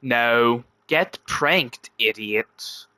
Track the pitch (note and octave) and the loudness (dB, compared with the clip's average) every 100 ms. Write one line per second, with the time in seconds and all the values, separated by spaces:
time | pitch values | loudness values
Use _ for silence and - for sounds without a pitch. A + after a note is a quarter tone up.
0 | C3+ A#2+ A#2 A#2 A#2+ A#2+ B2 _ _ D3+ | 0 0 4 4 4 0 -6 _ _ -2
1 | F#3 - - - D3 F3+ C3 - - _ | 0 -6 -10 -2 0 0 0 -8 -20 _
2 | A2 G#2+ G#2+ G#2+ - _ - - - | -2 -2 -4 -4 -4 _ -16 -16 -20